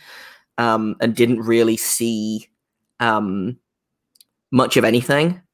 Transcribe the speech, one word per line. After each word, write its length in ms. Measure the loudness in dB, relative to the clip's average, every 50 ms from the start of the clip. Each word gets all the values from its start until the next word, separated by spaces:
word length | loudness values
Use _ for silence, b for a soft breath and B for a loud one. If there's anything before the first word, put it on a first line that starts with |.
| B B B B B B B B B B -6
um, 400 | -2 0 0 0 0 0 -4 -4 -2
and 160 | -2 -2 2
didn't 260 | 2 2 2 2 0
really 360 | 0 2 2 4 4 2 0
see, 720 | -2 -2 -4 -4 -2 -2 -2 -2 -4 -4 -6 -6 -8 -10 _ _ _ _ _ _ _ _ _ _ -4
um, 580 | -2 0 0 0 -2 -2 -4 -4 -4 -6 -8 -10 _ _ _ _ _ _ _ _ _ _ _ _ _ _ _ _ _ -4
much 240 | -2 0 0 2 2
of 80 | 2 2
anything 580 | 4 2 0 0 0 0 2 2 0 -2 -6 _ _